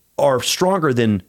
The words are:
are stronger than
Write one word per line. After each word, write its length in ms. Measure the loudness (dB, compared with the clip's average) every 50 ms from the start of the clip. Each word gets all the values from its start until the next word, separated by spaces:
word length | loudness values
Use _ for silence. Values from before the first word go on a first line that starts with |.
| _ _ _ -2
are 240 | 0 0 0 0
stronger 520 | -2 -4 -4 -2 0 0 0 0 0 0 0
than 300 | 2 2 0 0 -2 -4